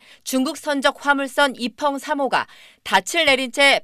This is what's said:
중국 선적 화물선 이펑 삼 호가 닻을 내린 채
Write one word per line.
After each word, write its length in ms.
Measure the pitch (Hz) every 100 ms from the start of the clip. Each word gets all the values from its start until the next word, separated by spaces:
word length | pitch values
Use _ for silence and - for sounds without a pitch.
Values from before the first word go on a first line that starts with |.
| _ -
중국 360 | - 262 262 320
선적 480 | 302 285 269 269 285
화물선 480 | 277 277 - 285 233
이펑 420 | 233 - 294 277
삼 220 | - 302
호가 260 | 269 175 113 - - _
닻을 400 | - 196 190 339
내린 280 | 311 262 262
채 280 | 254 277 220